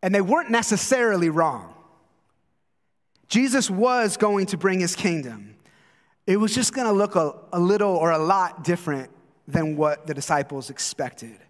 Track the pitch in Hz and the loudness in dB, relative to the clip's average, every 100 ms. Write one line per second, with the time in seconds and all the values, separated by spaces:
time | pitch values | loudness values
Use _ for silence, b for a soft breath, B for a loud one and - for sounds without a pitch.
0 | 185 202 185 294 302 233 220 208 - 254 | 2 2 4 2 2 0 2 -2 2 2
1 | 233 196 170 156 160 123 87 - - _ | 2 2 2 2 0 0 -10 -20 -20 _
2 | _ _ _ _ _ _ _ _ _ _ | _ _ _ _ _ _ _ _ _ _
3 | _ _ _ 220 262 262 208 185 240 247 | _ _ _ 0 2 2 0 0 2 2
4 | 220 - 214 202 190 170 190 185 180 - | 0 2 0 2 -2 0 0 0 -2 -2
5 | 202 165 127 110 101 107 b b b b | -2 -2 -6 -12 -18 -20 b b b b
6 | b b - 196 214 220 240 262 233 202 | b b 0 2 2 0 -2 -2 0 2
7 | 208 190 156 - - 180 175 202 202 180 | 2 2 0 -4 -8 0 2 2 2 2
8 | 160 160 160 190 180 - 151 175 170 143 | 2 2 0 0 -2 -4 -4 -4 -2 -6
9 | 131 _ _ _ - 143 156 151 151 147 | -8 _ _ _ -6 -4 -2 0 0 0
10 | 160 147 - 151 139 139 131 135 - - | -8 -10 -2 -2 -2 -8 -12 -10 -10 -6
11 | 131 - 117 104 _ | -10 -10 -20 -20 _